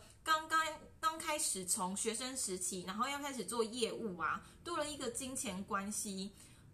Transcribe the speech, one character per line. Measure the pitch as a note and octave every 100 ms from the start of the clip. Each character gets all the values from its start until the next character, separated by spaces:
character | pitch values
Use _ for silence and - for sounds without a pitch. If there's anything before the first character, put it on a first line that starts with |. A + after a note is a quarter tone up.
| - -
刚 | - D#4 D#4
刚， | D#4+ D#4+ D4+ - -
刚 | D#4+ D#4+
开 | E4+ D4+
始 | - F#3+ F3+
从 | - F3+ G3
学 | A3+
生 | A3+ B3+ C4
时 | - F#3
期， | - F#3 F3
然 | G3+
后 | B3+
要 | C#4+
开 | C#4+
始 | B3+
做 | F3+ A#3+
业 | A3 B3 G#3+
务 | E3+ A3+ E3+
啊， | D#3 E3+ - -
多 | F4 E4+
了 | D4
一 | C#4+
个 | B3+
金 | A#3+ C4 B3+
钱 | A#3 F#3
关 | G3 G3+ G3
系， | G#3+ G#3+ F#3+ G3 - - - -